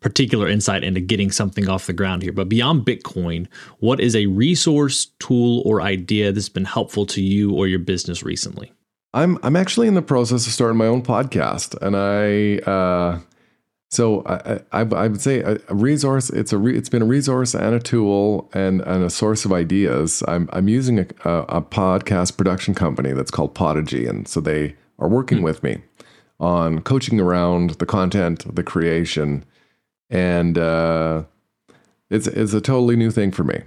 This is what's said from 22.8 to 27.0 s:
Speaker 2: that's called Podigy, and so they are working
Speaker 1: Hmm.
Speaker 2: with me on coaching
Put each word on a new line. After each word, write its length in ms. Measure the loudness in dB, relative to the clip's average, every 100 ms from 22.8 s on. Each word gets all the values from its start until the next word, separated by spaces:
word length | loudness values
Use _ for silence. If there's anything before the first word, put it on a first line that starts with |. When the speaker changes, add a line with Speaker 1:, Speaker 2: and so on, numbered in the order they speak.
| -2 0 -2
Speaker 2:
that's 180 | -2 -4
called 240 | -2 -4 -2
Podigy, 500 | 0 0 -2 -4 -4
and 220 | -6 -6
so 120 | -4
they 360 | -2 -2 -4 -8 _ -4
are 80 | 0
working 320 | 0 2 0
Speaker 1:
Hmm. 60 | 0
Speaker 2:
with 180 | -2
me 180 | -4 -6 -10 -20 -20 _ _ -4
on 420 | 0 0 0 -2
coaching 380 | 0 0